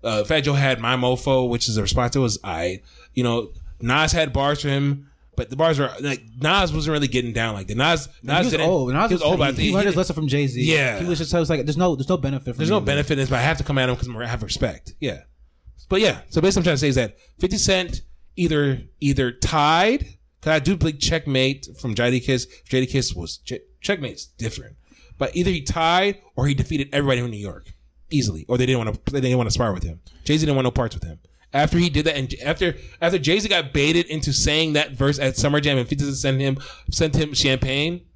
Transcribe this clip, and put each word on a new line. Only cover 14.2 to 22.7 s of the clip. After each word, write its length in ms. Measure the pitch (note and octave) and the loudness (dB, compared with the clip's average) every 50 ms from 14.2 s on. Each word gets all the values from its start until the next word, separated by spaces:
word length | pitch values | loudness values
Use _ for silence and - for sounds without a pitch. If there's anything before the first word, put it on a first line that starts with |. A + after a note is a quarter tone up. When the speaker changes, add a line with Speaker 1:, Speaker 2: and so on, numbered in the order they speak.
| A#2+ A2+ | -6 -6
Speaker 1:
have 160 | A#2 A#2+ A2 | -4 -6 -4
respect. 500 | G#2 - - C3 A2 F#2 - - - - - | -6 -4 -2 -2 -4 -4 -6 -14 -18 -12 -6
Yeah. 220 | D#3+ C3 F#2 C2+ - - _ _ - _ _ _ _ - - - - - | -6 -6 -6 -6 -12 -20 _ _ -20 _ _ _ _ -20 -20 -20 -6 -2
But 120 | F#3 F#3+ | 2 2
yeah, 200 | A3 G3 - - - - | 4 2 2 -2 -8 -4
so 120 | - E3 | -2 2
basically 20 | D#3 | 2
what 140 | F#3+ F#3+ G3 | 4 2 4
I'm 60 | E3+ | 2
trying 100 | F3 D#3+ | 2 2
to 40 | C3+ | 2
say 80 | C3+ D3 | 2 2
is 60 | C3 | 2
that 220 | C3 A#2+ G#2+ - _ _ - - - | 2 0 0 -4 _ _ -20 -8 -4
fifty 180 | - F#3 G3+ G#3 | -2 -2 0 0
Cent 440 | - - F#3+ F#3 F#3 E3+ - - - - - - - - - | 2 2 2 2 0 -2 -6 -8 -10 -12 -20 -20 -20 -18 -4
either, 460 | - F3 E3 D#3+ D3 C#3+ C#3 C3 A#2+ - - - _ | -2 0 2 2 2 2 2 0 -2 -6 -14 -12 _
either 320 | D3+ C#3+ C#3 C3+ C3+ B2 | 0 0 2 2 0 -2
tied, 720 | B2 - - - - D#3 D3 D3 D#3+ E3 F#3 G#3+ B3 C#4+ - - - - _ _ _ _ | -2 -2 -4 0 2 2 4 4 4 4 4 2 2 0 -2 -8 -12 -20 _ _ _ _
'cause 100 | - D#3 | -2 0
I 80 | D#3 D#3 | 0 2
do 160 | C3+ E3 G3 | 2 0 0
believe 240 | E3+ D#3 D#3+ D3+ C#3 | 2 0 0 0 -2
Checkmate 680 | - - E3 E3+ - D3+ C3+ C3 C3 C3 C#3 C#3 - - - - | -2 -2 -2 -2 -2 -2 0 2 2 0 0 -4 -10 -18 -18 -10
from 160 | - B2+ G#2+ | -6 -6 -2
Jadakiss, 500 | G#2+ A#2+ A#2+ B2+ B2+ A#2+ - C3+ B2+ A#2+ - - - _ | 0 0 2 2 0 0 0 0 -2 -2 -6 -14 -20 _
Jadakiss 460 | - | -2